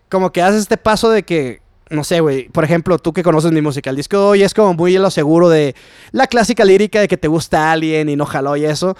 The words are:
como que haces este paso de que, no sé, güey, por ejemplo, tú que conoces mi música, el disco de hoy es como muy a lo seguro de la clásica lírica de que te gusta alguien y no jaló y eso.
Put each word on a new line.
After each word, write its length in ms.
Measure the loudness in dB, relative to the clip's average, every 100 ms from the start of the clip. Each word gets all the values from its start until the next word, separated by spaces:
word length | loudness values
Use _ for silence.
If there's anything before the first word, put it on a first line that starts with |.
| -6
como 220 | -2 -2
que 100 | 0
haces 180 | 0 0
este 140 | 0 -2
paso 320 | 0 0 2
de 140 | 0
que, 400 | -2 -4 -4 -10 _ _ -8
no 160 | -6
sé, 160 | -2 0
güey, 280 | 0 -2 -4
por 140 | -2
ejemplo, 340 | 0 0 0 -2
tú 140 | -2
que 100 | -2
conoces 300 | 0 0 2
mi 100 | 0
música, 280 | -2 -4 -6
el 60 | -8
disco 220 | -4 0
de 40 |
hoy 180 | 2 2
es 100 | 2
como 200 | 2 0
muy 220 | 2 0 2
a 40 |
lo 100 | 0
seguro 380 | 0 2 4 4
de 260 | 4 0 -6 -18 -20 -6
la 140 | -2 0
clásica 380 | 0 0 2
lírica 360 | 4 4 2 0
de 80 | 0
que 80 | -2
te 120 | -2
gusta 440 | -2 -2 0 0
alguien 360 | 0 -2 -2 -2
y 80 | -4
no 100 | -4
jaló 300 | -4 -4 -2
y 80 | -2
eso. 300 | -2 -4